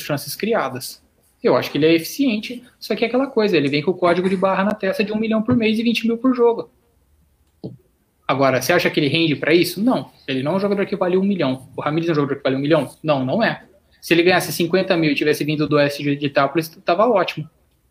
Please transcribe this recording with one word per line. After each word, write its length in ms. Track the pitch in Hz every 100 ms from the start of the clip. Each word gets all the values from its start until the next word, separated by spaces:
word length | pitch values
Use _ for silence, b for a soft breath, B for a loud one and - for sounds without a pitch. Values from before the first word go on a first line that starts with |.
chances 340 | - 143 - -
criadas. 680 | 208 214 139 123 - - _ _ _ _
Eu 140 | 226 123
acho 140 | 120
que 80 | 143
ele 80 | 156
é 80 |
eficiente, 680 | 165 165 - 277 214 - 247 b b
só 160 | -
que 80 | 214
é 60 | 226
aquela 180 | 247 269
coisa, 300 | 226 208 165
ele 140 | 139
vem 120 | 147
com 80 | 151
o 20 |
código 340 | 175 175 175 185
de 80 | 185
barra 260 | 190 185
na 100 | 202
testa 300 | 208 190 185
de 80 | 202
um 80 | 214
milhão 220 | 220 220
por 160 | 220 247
mês 220 | 220 220
e 40 |
vinte 240 | 233 220 226
mil 120 | 233
por 160 | 262
jogo. 340 | 247 233 226 - _ _ _ _ _ _ _ _ _ - - _ _ _ _ -
Agora, 340 | 135 135 131
você 140 | -
acha 160 | 175 170
que 100 | -
ele 80 | 143
rende 260 | 165 165
pra 200 | 135 147
isso? 280 | 175 - -
Não. 280 | 233 185 127 _ -
Ele 160 | 131
não 100 | 143
é 40 | 190
um 40 |
jogador 240 | 202 196
que 120 | 190 185
vale 200 | 180 185
um 60 |
milhão. 420 | 196 185 139 127 -
O 60 | -
Ramires 300 | 147 156 165
é 20 |
um 20 |
jogador 220 | 151 139 135
que 60 |
vale 140 | 135 131
um 40 |
milhão? 300 | 147 160 - -
Não, 220 | 156 139
não 180 | 131 190
é. 220 | 196 147 - _ _ _
Se 100 | -
ele 100 | 170
ganhasse 300 | 175 180 165
cinquenta 420 | 151 165 180 185
mil 160 | 175 151
e 40 |
tivesse 280 | 143 147 143
vindo 240 | 151 151 147
do 100 | 147
Oeste 260 | 143 143
de, 120 | 143
de 120 | 143 143
Itápolis, 420 | 143 135 165 160 -
tava 240 | - 175 240
ótimo. 400 | 202 170 - 156 _ _ _ _